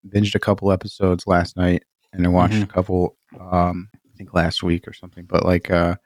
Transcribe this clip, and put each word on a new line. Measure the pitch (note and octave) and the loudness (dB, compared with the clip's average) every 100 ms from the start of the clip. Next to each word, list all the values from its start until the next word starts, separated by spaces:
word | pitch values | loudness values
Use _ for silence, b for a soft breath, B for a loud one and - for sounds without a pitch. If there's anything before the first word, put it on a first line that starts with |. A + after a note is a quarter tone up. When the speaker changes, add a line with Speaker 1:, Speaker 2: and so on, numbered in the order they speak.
| G2 | -4
Speaker 1:
binged | G#2 G#2 | 0 0
a | G2+ | 0
couple | - G2+ G2 | 0 0 2
episodes | F#2+ G2+ - F#2+ F2+ | -2 -2 -4 0 0
last | - F2+ F2 - | 2 0 0 0
night, | F2+ F2+ _ _ _ | 0 0 _ _ _
and | F#2+ F2+ | -2 2
I | |
watched | F2+ F2+ | 4 4
Speaker 2:
Mm-hmm. | G#2+ | 2
Speaker 1:
a | G2 | -2
couple, | F#2 F#2 F#2 F2+ - _ - | -2 -2 -2 -2 -4 _ -20
um, | F2+ F2+ F2 F2+ F#2 | -4 0 0 -2 -10
I | _ _ - | _ _ -20
think | F#2+ | -6
last | F2+ E2 - | -2 -2 -2
week | F2+ E2+ - | -2 -2 -4
or | |
something. | - F2+ - | -20 -20 -20
But, | F2 F2 - | -6 -2 2
like, | F2+ - | 0 0
uh, | F2 E2+ F#2 | 0 0 -2